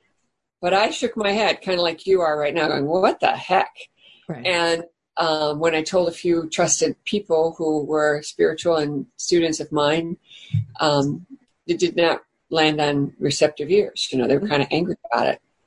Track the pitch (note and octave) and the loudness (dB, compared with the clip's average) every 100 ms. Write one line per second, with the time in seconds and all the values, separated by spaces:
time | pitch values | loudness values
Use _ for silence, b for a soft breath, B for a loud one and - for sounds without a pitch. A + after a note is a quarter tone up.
0 | B _ _ _ _ - F3+ F#3+ A3+ - | B _ _ _ _ -6 0 2 0 0
1 | A#3+ A3+ G3+ G#3 G3 C#3+ F#3+ F3+ E3+ D#3+ | -4 -2 0 2 0 0 -2 0 0 -2
2 | F#3+ F#3 E3 D3+ D3 E3 D#3 C#3+ C#3 F3+ | 2 2 2 0 0 0 0 0 0 2
3 | G#3+ - - - - F#3+ - - - _ | 2 2 0 0 0 0 0 -8 -20 _
4 | b b b C#3 F3 F3 E3+ E3 E3+ _ | b b b -6 -2 0 0 0 -4 _
5 | _ - E3 D#3 D3+ D3 E3 D#3+ D#3 F#3 | _ -4 0 0 0 0 0 0 0 0
6 | E3+ - F3 E3+ D#3+ - E3 - D#3+ - | 0 -2 0 0 -2 -2 0 2 -2 -2
7 | - G#3 G3+ D#3+ E3 E3 D#3+ D3+ D3 D#3 | -4 -4 0 0 0 -2 -2 -2 0 0
8 | D3+ D3 D3 - E3 D#3 F3 D#3+ D3 C#3+ | 0 0 -4 0 0 0 0 0 0 -4
9 | - - - F3 E3 D#3 D3 D3+ D3 D#3+ | -8 -10 0 2 2 -2 -4 0 2 0
10 | E3 F3 B B B B B - D#3 C#3+ | -2 -8 B B B B B -2 2 2
11 | C#3+ D#3 F3+ C#4 _ _ - E3+ F3 E3+ | 0 -4 -10 -20 _ _ -6 -2 0 2
12 | E3 - - _ - E3 D#3 D3+ D3 C#3+ | 2 0 -6 _ -4 2 2 2 0 0
13 | C#3 - D3 C#3 D3+ - D3 G3+ G3 - | -2 -2 -2 2 0 0 0 2 0 -4
14 | - C3 A#2 C#3 G#3+ C#3+ - D3+ F3+ - | -4 -2 2 0 0 -2 0 -2 -2 -6
15 | - A#2 - - _ _ | -2 0 0 -2 _ _